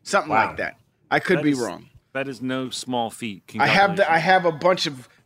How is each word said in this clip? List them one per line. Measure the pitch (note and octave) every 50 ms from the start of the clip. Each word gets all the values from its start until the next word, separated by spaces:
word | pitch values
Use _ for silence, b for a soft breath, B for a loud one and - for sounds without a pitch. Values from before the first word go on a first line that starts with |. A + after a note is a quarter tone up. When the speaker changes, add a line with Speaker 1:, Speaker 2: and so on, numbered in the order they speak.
Speaker 1:
Something | - - - G3 D3+ D3+
Speaker 2:
Wow. | G#2+ A2 G#2
Speaker 1:
like | - -
that. | - F#2 D2+ - _ _ _ _ _ _ -
I | C#3 D3+
could | - - F#3 D#3
Speaker 3:
That | D3
Speaker 1:
be | D3+
Speaker 3:
is, | C#3+ B2+
Speaker 1:
wrong. | A#2 G2+ E2+ E2+ - - _ - _ _
Speaker 3:
that | - C3+ C3+ C#3
is | C3 G#2
no | C3 B2+ C3 C3 C3 B2
small | - - - B2 B2+ A#2+ A#2 G#2+
feat. | - - B2 A2 G2 F2 _ - - A2+
Speaker 1:
I | C#3 D3
have | D#3 G3 G3+ G3 E3+
the, | F#3+ G3 D#3+
I | E3 E3
Speaker 3:
Congratulations. | D#3+
Speaker 1:
have | F#3 F#3 F#3+ F3
a | F3
bunch | D#3+ C#3 E3 F3+ F#3 F3 -
of | D#3+ C#3+ B2+ B2 - b b b